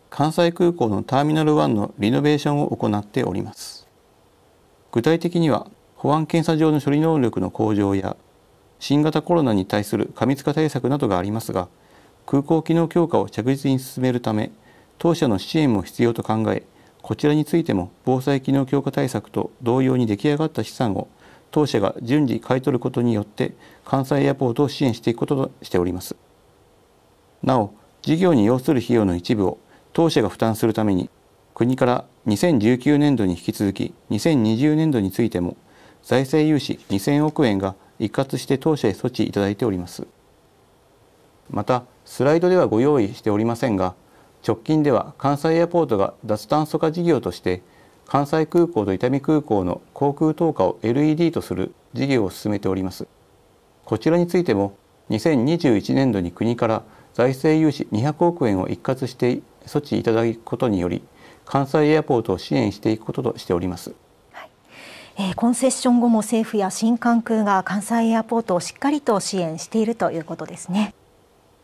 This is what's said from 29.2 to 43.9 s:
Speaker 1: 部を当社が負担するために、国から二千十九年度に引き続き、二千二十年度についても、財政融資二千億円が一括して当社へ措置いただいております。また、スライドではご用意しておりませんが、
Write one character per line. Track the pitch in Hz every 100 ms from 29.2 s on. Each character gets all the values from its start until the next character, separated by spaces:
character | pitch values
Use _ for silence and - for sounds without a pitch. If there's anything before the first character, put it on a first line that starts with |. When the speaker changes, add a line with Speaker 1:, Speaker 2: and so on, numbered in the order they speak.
| - 110
Speaker 1:
部 | 92
を | - _ - _
当 | - 165
社 | 151
が | 101
負 | -
担 | 113 107
す | 117
る |
た | 110
め | 107 92
に、 | - - _ _ _
国 | - 117 131
か | 123
ら | 123 - _ -
二 | 104
千 | 180 139
十 | 104 123
九 | 139 147
年 | 147 127
度 | 98
に |
引 | 87
き | -
続 | - 101
き、 | 98 - - _
二 | 110
千 | 170 147
二 | 110 110
十 | 147 151
年 | 160
度 | 127
に | 95
つ | 92
い | 113
て | 90
も、 | 90 - _ - - _
財 | - 127
政 | 135 160 156
融 | 151
資 | - - -
二 | 101
千 | - 143 151
億 | 151 131
円 | 98
が | 98 92 - _
一 | 104
括 | - 131 135
し | -
て | 135
当 | 160 147
社 | 117
へ |
措 | 92 127
置 | - 107
い |
た | -
だ | 101
い | 104
て |
お | 120
り | 95
ま | 87
す。 | - - _ _ _ _ _ _ _ _ _ _ _ _ _ _
ま | 104
た、 | 104 127 - _
ス | - -
ラ | 127
イ | 165
ド | 180
で | 185
は | 131
ご | 107
用 | 135 143
意 | 101
し | 120
て | 107
お | 104
り | 113
ま | 117
せ | 135
ん | 98
が、 | 92